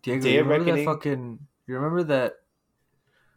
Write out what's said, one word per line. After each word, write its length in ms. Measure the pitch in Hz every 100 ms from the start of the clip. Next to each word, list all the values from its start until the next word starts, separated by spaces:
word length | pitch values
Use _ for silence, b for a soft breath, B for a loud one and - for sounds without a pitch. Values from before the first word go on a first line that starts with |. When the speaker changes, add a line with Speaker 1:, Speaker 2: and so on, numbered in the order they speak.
Speaker 1:
Diego, 200 | - 131
Speaker 2:
Day 100 | 131
Speaker 1:
you 80 | 139
Speaker 2:
of 60 | 147
Speaker 1:
remember 180 | 151 170
Speaker 2:
reckoning. 200 | 160 151
Speaker 1:
that 60 |
fucking, 480 | 151 147 135 123 113 - _ -
you 80 | 127
remember 280 | 151 170
that, 300 | 160 139 120 - _ _ _ _ _ _ _ _ _